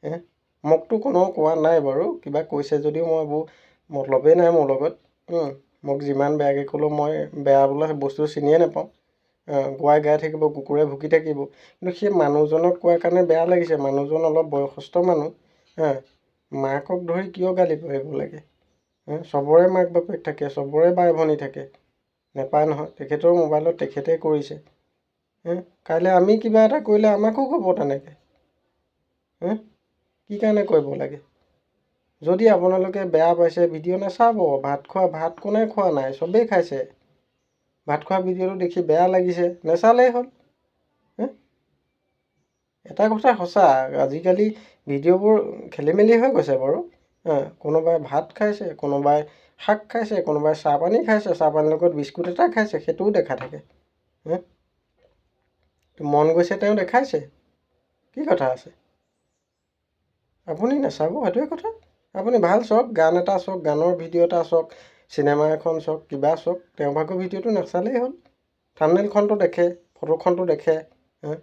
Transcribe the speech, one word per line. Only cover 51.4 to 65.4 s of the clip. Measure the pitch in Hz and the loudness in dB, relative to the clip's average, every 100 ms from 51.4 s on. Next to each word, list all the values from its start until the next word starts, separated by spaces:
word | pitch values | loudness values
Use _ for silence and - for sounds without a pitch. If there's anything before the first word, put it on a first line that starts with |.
| 156 151 151 | 0 2 0
লগত | 156 170 | 2 0
বিস্কুট | 151 143 - 175 | -2 -8 -6 -8
এটা | 175 349 | 0 0
খাইছে, | 175 214 160 | 0 -2 -4
সেইটোও | - 160 196 | -6 -2 0
দেখা | 202 - 131 | 0 -2 -4
থাকে। | 135 147 - _ _ _ _ _ 151 | -8 -16 -20 _ _ _ _ _ -8
হে? | 175 175 _ _ _ _ _ _ _ _ _ _ _ _ _ _ _ | -8 -8 _ _ _ _ _ _ _ _ _ _ _ _ _ _ _
তো | |
মন | 151 147 151 | -2 2 4
গৈছে | 165 175 196 | 2 0 0
তেওঁ | 208 | 0
দেখাইছে, | 214 185 240 269 156 147 _ _ _ _ _ _ _ _ - | 0 0 0 0 -6 -8 _ _ _ _ _ _ _ _ -10
কি | |
কথা | 294 208 135 | -2 0 0
আছে? | 127 - _ _ _ _ _ _ _ _ _ _ _ _ _ _ _ _ _ - | -4 -10 _ _ _ _ _ _ _ _ _ _ _ _ _ _ _ _ _ -12
আপুনি | 160 226 285 | -6 -2 -2
নাচাব, | 269 - 156 | -4 -2 -4
সেইটোৱে | 226 226 185 294 | -2 -4 -2 -4
কথা। | 339 427 453 _ _ _ | -6 -10 -12 _ _ _
আপুনি | 196 196 247 | -8 0 2
ভাল | 170 202 | 2 2
চাওক, | 226 220 254 | 2 0 0
গান | 220 160 175 | 2 2 2
এটা | 180 196 | 0 -2
চাওক, | 175 185 | -4 -6
গানৰ | 156 147 170 175 | -2 0 0 -2
ভিডিঅ' | 165 170 | -4 0
এটা | 170 175 | 2 2
চাওক, | 165 165 160 - - _ _ | 0 0 -2 -12 -20 _ _
চিনেমা | - 143 147 | -2 0 2